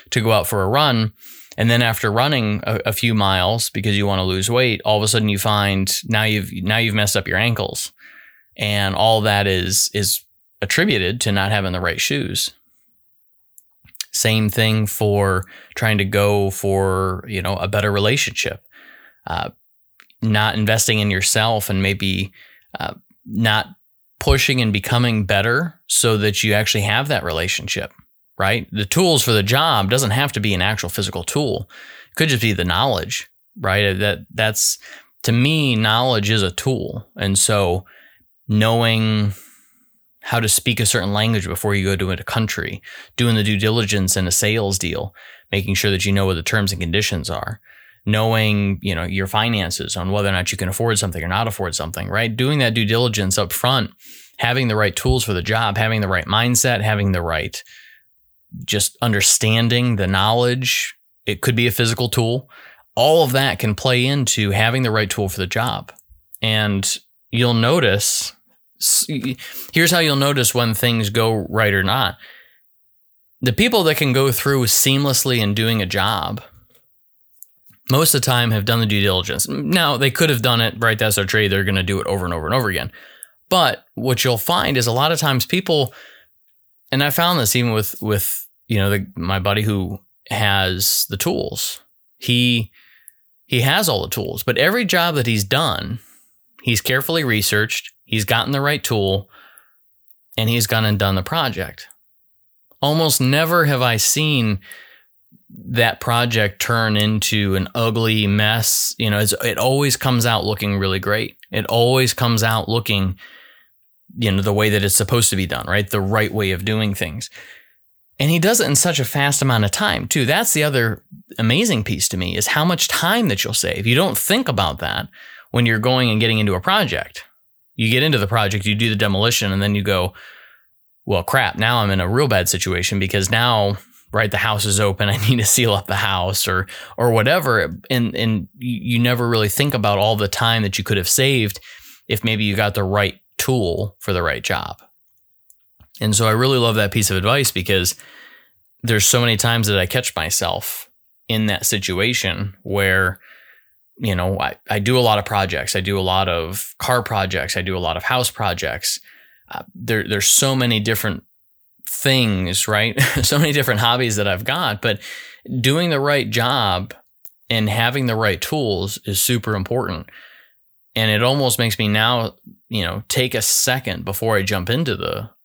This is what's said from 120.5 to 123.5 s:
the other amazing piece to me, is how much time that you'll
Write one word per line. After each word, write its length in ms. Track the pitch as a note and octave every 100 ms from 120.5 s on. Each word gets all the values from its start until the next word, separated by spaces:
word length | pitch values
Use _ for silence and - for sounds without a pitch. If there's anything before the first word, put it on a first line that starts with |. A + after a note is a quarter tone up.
the 100 | D3+
other 400 | D3 C3 A2+ G#2 - - - -
amazing 460 | A2+ C#3+ A#3 B2
piece 240 | F#2+ F#2 -
to 80 | F#2
me, 200 | F2+ E2+
is 100 | F2
how 180 | D3+
much 240 | E3+ E3+ -
time 400 | - E3+ A#3 G3+
that 160 | G2+
you'll 80 | A2+